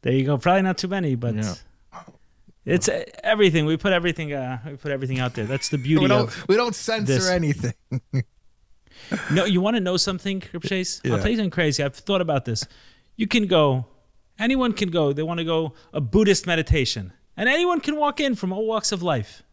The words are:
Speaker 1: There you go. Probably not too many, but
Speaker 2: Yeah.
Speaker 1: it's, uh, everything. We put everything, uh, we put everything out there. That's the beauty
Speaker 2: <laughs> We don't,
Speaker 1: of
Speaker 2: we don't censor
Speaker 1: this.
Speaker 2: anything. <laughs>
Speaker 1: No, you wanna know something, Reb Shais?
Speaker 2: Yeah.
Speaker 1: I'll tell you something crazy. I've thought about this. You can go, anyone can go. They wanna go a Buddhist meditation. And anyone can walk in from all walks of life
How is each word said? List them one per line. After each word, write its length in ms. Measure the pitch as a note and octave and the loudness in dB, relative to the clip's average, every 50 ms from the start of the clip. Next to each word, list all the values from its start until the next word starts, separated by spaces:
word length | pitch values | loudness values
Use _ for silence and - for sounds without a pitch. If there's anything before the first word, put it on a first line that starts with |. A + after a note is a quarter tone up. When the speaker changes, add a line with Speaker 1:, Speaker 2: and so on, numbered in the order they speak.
| - | 0
Speaker 1:
There 100 | A#2+ B2+ | 2 2
you 120 | C3+ C3 | 2 2
go. 140 | C#3 D3 B2+ | 2 0 0
Probably 240 | - F3 F3+ G3 F#3+ | 2 2 2 4 2
not 160 | F#3+ F3+ - | 0 0 -2
too 80 | - | -4
many, 300 | F#3 F#3+ G3 F3+ D3+ C3 | -4 -4 -2 -2 -2 -2
but 180 | A#2+ B2 A#2+ A2 | -2 -2 -2 -2
Speaker 2:
Yeah. 200 | G#2 A2 G#2 F2+ - - - _ _ _ _ - - - - - _ _ _ _ _ _ - - _ _ | -2 -2 -4 -6 -8 -12 -20 _ _ _ _ -20 -20 -20 -20 -20 _ _ _ _ _ _ -20 -20 _ _
Speaker 1:
it's, 240 | - D#3+ F3+ - - | -2 -2 0 0 0
uh, 140 | - - - - - - - | -2 -2 -6 -10 -14 -8 -2
everything. 420 | G3+ A3 G#3+ G#3 F#3 D#3 E3 D3+ | -2 4 6 6 6 6 4 2
We 100 | D3+ D#3+ | 2 0
put 160 | D#3+ - G#3 F#3 | 0 0 0 0
everything, 400 | F3 E3+ F3 D#3 - D#3+ D3 D3 | 2 0 0 -2 -2 -6 -6 -6
uh, 280 | C#3 C3 B2 C3 A#2+ G#2+ | -6 -4 -6 -6 -8 -10
we 120 | D3+ C#3+ | -12 -16
put 160 | C3 - D3+ C#3 | -10 -8 -6 -4
everything 260 | C3+ C3+ B2+ C3 B2+ | -4 -4 -2 -2 0
out 160 | B2+ B2 A#2+ | -2 -2 -2
there. 120 | - G#2+ | -4 -4
That's 220 | A2 C3 C3 - - | -4 -4 -4 -4 -2
the 100 | - C#3+ | -4 -2
beauty 240 | B2 C#3 D#3 D#3 C#3+ | 0 2 2 4 4
Speaker 2:
<laughs> 0 | |
We 40 | - | 4
don't, 200 | - - A#2+ A2+ | 4 4 2 0
Speaker 1:
of 180 | - - - | -4 -10 0
Speaker 2:
we 80 | - F#3+ | 2 2
don't 220 | A3 A#3+ A#3+ - | 2 2 0 -2
censor 380 | - - - A3 A3 G#3 C3+ C3+ | -4 -4 -4 -2 -2 0 2 2
Speaker 1:
this. 140 | B2+ B2 F3+ | 2 4 2
Speaker 2:
anything. 460 | F3+ F3+ E3 D3+ C#3 - - A#2+ - _ _ _ - C3 _ _ - | 2 2 2 0 0 0 -2 -6 -6 _ _ _ -8 -8 _ _ -4
<laughs> 100 | C3+ A#2+ _ _ _ _ - _ _ _ _ - _ _ _ - - - - - - - - D3 | -4 -4 _ _ _ _ -20 _ _ _ _ -20 _ _ _ -20 -20 -8 -6 -6 -6 -2 0 0
Speaker 1:
No, 120 | F3 F3+ | 2 2
you 160 | G#3 F#3+ F3+ | 2 2 2
wanna 200 | F#3 G#3 A#3+ A#3 | 2 2 0 0
know 160 | F#3 F3+ F#3 | 0 0 0
something, 460 | F3+ - - F#3+ F3+ - G3 G3 F#3+ - - - | 0 0 -2 -2 -4 -4 -6 -6 -6 -8 -10 -12
Reb 100 | F3 - | -8 -6
Shais? 380 | - G3 F#3 F#3 - - - - | -4 -4 -2 -4 -4 -8 -6 -2
Speaker 2:
Yeah. 100 | C3+ A#2+ | -2 -2
Speaker 1:
I'll 40 | G2+ | 0
tell 100 | F#2+ G#3 | 0 0
you 60 | A#3 | 0
something 140 | A3 G#3+ F#3 | 0 0 -2
crazy. 320 | - - E3+ D3+ C#3 - D3 | 0 0 0 0 0 0 -2
I've 120 | C#3+ - | -4 -4
thought 240 | - - - G3 F#3 | -8 -4 -2 0 0
about 240 | F3+ D#3+ D3+ C#3 - | 2 0 0 -2 0
this. 200 | - A2+ G#2+ - - - - - - _ _ _ _ _ | -2 -4 -4 -6 -8 -12 -20 -20 -20 _ _ _ _ _
You 100 | - A3+ | -6 -4
can 200 | G#3+ - A#3+ G#3 | 0 2 0 2
go, 400 | F#3 F#3 E3 D3+ C#3+ C3 C3 A#2+ - _ _ _ _ _ _ _ _ _ - | 4 4 4 6 6 4 0 -2 -6 _ _ _ _ _ _ _ _ _ -4
anyone 340 | G#3+ A#3 C4+ C4+ B3+ A#3+ G#3+ | -2 0 2 2 2 0 0
can 160 | - G#3 F#3 | 0 -2 0
go. 220 | E3 E3+ D#3 C#3 C#3 | 2 2 2 2 2
They 100 | C#3+ D#3 | 0 -2
wanna 200 | D#3+ E3+ E3+ E3 | -4 -4 -4 -2
go 300 | D#3+ E3 D#3+ E3 D3+ - - - _ - | 0 0 0 -2 -2 -6 -12 -20 _ -6
a 80 | D#3 | -4
Buddhist 460 | C#3 A2+ - G3+ A3 G3 F#3+ F#3 - | -4 2 4 4 6 6 4 2 2
meditation. 680 | F3+ E3+ D#3+ D#3 - - D#3 C3 - - A2+ F#2+ F#2 - _ _ _ _ | 0 0 0 2 2 2 2 2 0 -2 -6 -8 -10 -14 _ _ _ _
And 120 | - G3+ B3 | -2 -2 0
anyone 320 | C#4 D#4+ F4 F4+ F4 D#4+ | 2 2 2 2 0 0
can 160 | - - D4 | 0 -2 -2
walk 240 | D4+ D4 D4 C#4+ - | 0 0 0 0 0
in 160 | D4+ C#4 B3 | -2 -2 -2
from 160 | - - F#3 F#3 | -2 -4 -4 -2
all 120 | G3 A3 | -2 -2
walks 260 | A3 A3 G#3+ - - G#3+ | -2 -2 -2 -2 -2 -4
of 100 | F3+ E3+ | -2 0
life 400 | F3+ D3+ B2 G#2 - - - - _ | 0 0 0 -2 -6 -10 -20 -20 _